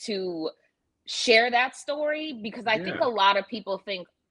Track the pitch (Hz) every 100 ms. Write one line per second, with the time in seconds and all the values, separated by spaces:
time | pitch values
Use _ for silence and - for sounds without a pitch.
0 | - 196 185 165 156 - _ _ _ _
1 | - - 254 226 240 240 254 - - 294
2 | 302 302 311 240 208 202 226 220 175 -
3 | 285 214 196 196 190 220 196 190 - 190
4 | 170 _ -